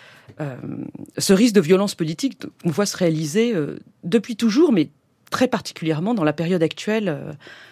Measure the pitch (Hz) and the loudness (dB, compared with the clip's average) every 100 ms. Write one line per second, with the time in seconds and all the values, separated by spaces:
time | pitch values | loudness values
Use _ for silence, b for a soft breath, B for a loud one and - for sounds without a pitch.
0 | B B B - 147 123 139 - - - | B B B -12 -10 -10 -12 -10 -12 -14
1 | - - - 190 240 202 151 185 202 - | -14 -4 2 4 6 6 6 4 2 -2
2 | 160 135 269 - - - 175 156 202 - | -6 -4 -6 -6 -16 -6 -4 -2 -2 0
3 | 175 156 156 180 233 196 143 - - _ | 0 0 0 0 0 0 -4 -8 -16 _
4 | 175 226 202 226 226 214 339 202 143 _ | -2 0 0 -2 2 4 4 4 0 _
5 | _ _ _ - 160 214 - - 160 156 | _ _ _ -2 0 0 -6 -6 -4 -2
6 | 190 233 151 151 165 185 156 - - 220 | -2 0 0 0 0 0 0 -2 -4 -2
7 | 196 139 - 147 B B B | -2 -6 -8 -14 B B B